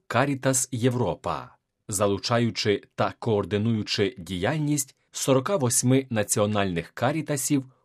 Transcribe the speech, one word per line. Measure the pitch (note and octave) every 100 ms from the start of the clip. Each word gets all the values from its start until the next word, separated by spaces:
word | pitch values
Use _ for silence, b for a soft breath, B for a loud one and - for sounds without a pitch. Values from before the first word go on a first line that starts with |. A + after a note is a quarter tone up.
| -
Карітас | A#2 C#3+ C3+ C3+ C3 -
Європа, | A#2 B2 A#2+ F#2+ D#2+ F2+ D2 B1 _ _ _ -
залучаючи | G2 G#2 G2 - A#2+ A#2 G2+ G#2+ G2 - -
та | G#2 -
координуючи | A#2 G#2 F2 G#2 A2 A2 G2 - G2 -
діяльність | E2+ F#2 G2+ D#3 D3 D3 - _ _ -
сорока | - C3 C3 D3+
восьми | B2 - B2 C3 C3
національних | A2 G2+ A2 G#2 G#2 G2 E2+ E2
карітасів | - A#2+ D#3+ C#3 C#3+ - C#3+ B2+ b